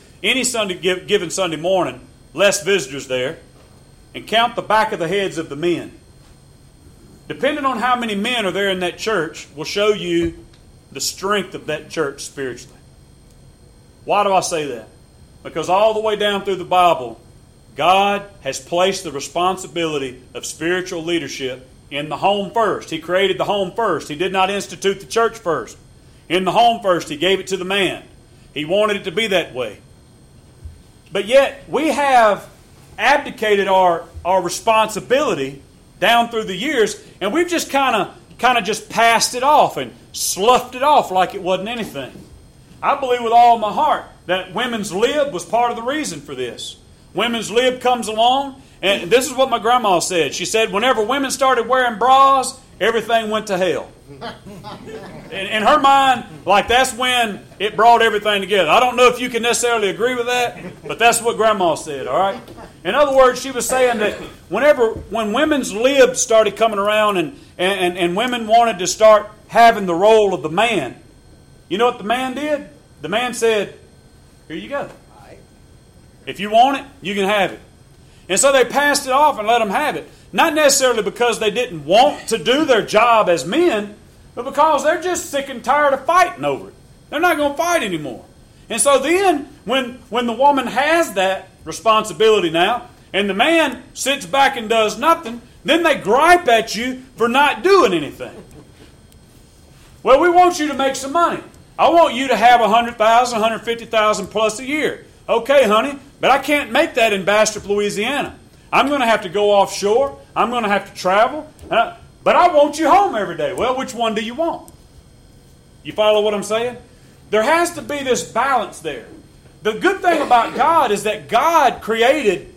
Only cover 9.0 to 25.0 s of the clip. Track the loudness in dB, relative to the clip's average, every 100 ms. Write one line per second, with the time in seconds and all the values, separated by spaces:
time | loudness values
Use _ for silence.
9 | -4 -4 -4 -10 -18 -14 -8 -2 0 0
10 | -2 -2 -2 -6 -20 -20 -20 -20 _ -10
11 | -8 -6 -4 -4 -4 -10 -8 -8 -8 -4
12 | -4 -6 -16 -10 -10 -10 -18 -20 -20 -20
13 | -20 -20 -20 -20 -20 _ -20 -20 -20 -16
14 | -2 0 2 0 0 -6 -6 -10 -14 -20
15 | -20 -20 -20 -18 -10 -8 0 2 4 2
16 | -2 0 -2 -2 -4 -6 0 4 4 2
17 | -4 -14 -20 -20 -20 _ -18 -2 2 4
18 | 2 -2 -8 -12 -10 -10 -4 0 0 -2
19 | -8 -10 -8 -2 -2 -4 -8 -6 -4 -4
20 | -8 -12 -16 -14 -14 -8 -4 -4 -6 -8
21 | -4 -4 -6 -8 -8 -8 -16 -20 -12 -10
22 | -8 -2 0 0 -2 -2 -2 -4 -8 -12
23 | -4 -2 0 -2 -4 -2 -4 -4 -4 -4
24 | -6 -6 -4 -2 -2 -2 -8 -6 -6 -6